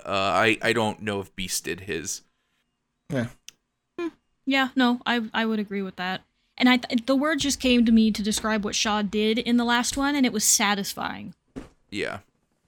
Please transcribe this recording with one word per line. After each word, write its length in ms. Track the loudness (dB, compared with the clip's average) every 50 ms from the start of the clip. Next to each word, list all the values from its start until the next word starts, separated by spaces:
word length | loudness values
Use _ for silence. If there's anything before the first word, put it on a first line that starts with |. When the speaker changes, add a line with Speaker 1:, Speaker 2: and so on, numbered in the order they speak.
| -8
Speaker 1:
I, 520 | -4 -2 0 0 2 2 4 4 4 2 2 0
I 100 | 0 0
don't 280 | 2 0 0 -2 -4
know 200 | -6 -6 -4 -6
if 140 | -6 -8 _
Beast 280 | -10 -8 -6 -6 -6 -4
did 160 | -6 -8 -8
his. 420 | -6 -6 -6 -6 -6 -6 -10 -10 _ _ _ _ _ _ _ _ _ _ _ _ _ _ _ _ _ -6 -4
Speaker 2:
Yeah. 140 | -4 -4 -4 -8 _ _ -20 _ _ _ _ _ _ _ _ _ -6
Speaker 3:
Hmm. 80 | -6 -6 -6 _ _ _ _ _ -4
Yeah, 240 | -2 0 0 0 0 2
no, 260 | 2 2 2 2 0 -2
I, 160 | -2 -2 -2 -2 -4 -4
I 140 | -2 -2
would 140 | 0 0 -2
agree 220 | -2 -4 -4 -6 -6
with 140 | -6 -8
that. 260 | -8 -6 -6 -6 -8 _ _ _ _ _ _ _ 2
And 120 | 4 4
I 80 | 4 4
th-, 260 | 2 -2 -4 -4 0
the 120 | 2 0
word 240 | 2 2 0 0 0
just 200 | 0 -2 -2 0
came 240 | 2 4 4 4 6
to 80 | 6 6
me 180 | 6 6 4
to 120 | 2 0 -2
describe 420 | -2 -4 -2 -2 -2 -2 -2 -2
what 100 | -4 -4
Shaw 280 | -2 -2 0 0 0 -2
did 360 | -2 0 0 0 2 0 0
in 200 | 0 2 2 2
the 60 | 2
last 340 | 2 2 0 0 0 -2 -2
one, 160 | 0 0 2
and 100 | 2 2
it 80 | 2 2
was 100 | 0 2
satisfying. 920 | 2 4 4 4 2 0 0 -2 -6 -6 -6 -6 -6 -6 -8 -12 -16 -16 _ _ _ -18 -18 -18 -18 _ _ _ _
Speaker 1:
Yeah. 300 | -6 -4 -4 -4 -6 -10 _ _ _ _ _ _ _ _ _